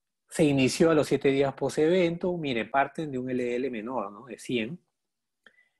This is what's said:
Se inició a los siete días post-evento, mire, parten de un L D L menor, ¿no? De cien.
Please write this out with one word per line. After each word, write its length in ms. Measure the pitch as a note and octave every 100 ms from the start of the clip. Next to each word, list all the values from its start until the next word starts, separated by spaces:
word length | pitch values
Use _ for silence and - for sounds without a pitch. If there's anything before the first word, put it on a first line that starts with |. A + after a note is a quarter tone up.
| _ _ _
Se 120 | -
inició 480 | D3+ C#3 B2+ - E3
a 20 |
los 140 | D#3 C3
siete 220 | C#3 C#3+
días 260 | C#3 C#3 -
post-evento, 840 | C3+ D3+ D#3 F#3 E3+ E3+ F#3 F3
mire, 280 | C#3+ A#2 G#2+
parten 460 | C#3 C#3 - D3+
de 60 | C3
un 140 | B2+
L 120 | B2+
D 120 | B2 B2
L 160 | C3
menor, 400 | A2+ A2 B2+ G2+
¿no? 140 | G2+ B2+
De 120 | G#2
cien. 420 | - A#2+ A2 F3+ _ _ _ _ _ _ _ _ _